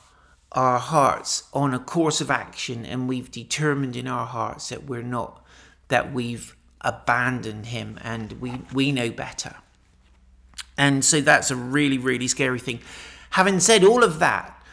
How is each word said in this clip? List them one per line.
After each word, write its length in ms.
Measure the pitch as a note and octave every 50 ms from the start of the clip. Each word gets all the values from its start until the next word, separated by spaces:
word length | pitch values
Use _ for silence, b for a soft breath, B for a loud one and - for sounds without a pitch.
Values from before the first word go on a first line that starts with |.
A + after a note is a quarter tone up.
| b b b b b b b b b _
our 260 | - C3 C3 B2+ B2 A#2+
hearts 680 | A#2+ C3+ D#3+ D3+ C3+ A2+ D2 - - - - - - _ -
on 200 | C#3 C#3+ C#3 B2+
a 60 | B2
course 420 | B2+ - - F3 E3 D3+ D3 -
of 80 | D3+ C3+
action, 560 | C3+ A#2+ G2 - - - - - B2 A#2 A2+
and 220 | - A#2 B2+ B2+ B2+
we've 240 | C3 B2+ B2 -
determined 640 | - A#2+ A#2 - - D3 D#3 D3+ C#3+ C#3 C#3 B2+ A#2+
in 120 | B2 B2+ B2+
our 200 | B2+ B2 A#2 A#2+
hearts 420 | B2 A#2 A2 A2 - - - -
that 160 | B2 - C#3+
we're 160 | C3+ B2 A#2+
not, 420 | A#2+ B2 B2 A#2+ - - - - b b b b b b b b b _
that 260 | C3 A#2+ B2+ - C#3
we've 420 | B2+ A#2+ A#2+ A#2 A2 - - - _ _ _ _ _
abandoned 840 | - A#2+ A#2+ - - - A#2+ B2 B2 B2+ B2+ A#2+ A2 A2 G#2+ G#2+ A2 A#2
him 300 | A#2+ A2+ G#2+ G#2+ A2 - -
and 300 | A#2 A2+ A2+ A2 G2+ A2
we, 280 | - B2 B2 B2 B2+ - -
we 200 | B2+ C3+ C3+ C#3+
know 180 | C#3 B2+ A#2+ A2+
better. 460 | - - - - - - - - - - - _ _ _ _ _ _ _ _ _ _ _ _ _ - _ _ _ - - - - _
And 300 | - C#3+ C#3 C#3 C3+ C3
so 160 | - E3 D3+
that's 300 | C#3 D3+ D3+ - - -
a 40 | C3+
really, 440 | B2 B2 B2+ C3+ D3 D3 C#3 C3+ B2+
really 280 | B2 C3 B2+ A#2+ B2+ B2
scary 300 | - - C#3 B2+ B2+ A#2
thing. 220 | - C3 A#2 A#2 B B B B B B B B B B
Having 280 | - F#3+ F#3 G3 G3 F3+
said 240 | - A3 A3+ G#3 F3+
all 200 | G3+ A#3 B3 A#3
of 140 | G3 D#3 D#3
that, 420 | F3+ C3+ G#2+ F2 - - - b b b